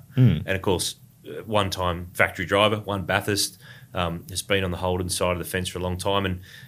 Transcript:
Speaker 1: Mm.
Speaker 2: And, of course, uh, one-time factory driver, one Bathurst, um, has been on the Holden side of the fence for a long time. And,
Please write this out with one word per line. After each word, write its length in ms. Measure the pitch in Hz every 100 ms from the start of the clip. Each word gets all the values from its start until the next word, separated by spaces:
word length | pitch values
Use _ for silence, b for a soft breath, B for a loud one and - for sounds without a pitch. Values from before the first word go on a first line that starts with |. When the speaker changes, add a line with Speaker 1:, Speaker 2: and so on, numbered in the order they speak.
| - -
Speaker 1:
Mm. 280 | 127 80 -
Speaker 2:
And, 100 | 95
of 60 |
course, 320 | 104 87 - - - _ -
uh, 140 | 80
one-time 640 | 98 104 95 92 90 85 87
factory 320 | - 92 - 85
driver, 300 | 98 107 107
one 260 | 107 101
Bathurst, 560 | 87 92 98 101 - - B B B
um, 300 | 92 85 85 -
has 120 | 90
been 200 | - 98
on 60 | 92
the 60 | 87
Holden 300 | 92 92 92
side 240 | - 90
of 60 | 87
the 60 |
fence 240 | 80 92 90
for 100 | 90
a 20 |
long 140 | 90 90
time. 280 | 101 98
And, 160 | 98 92 B B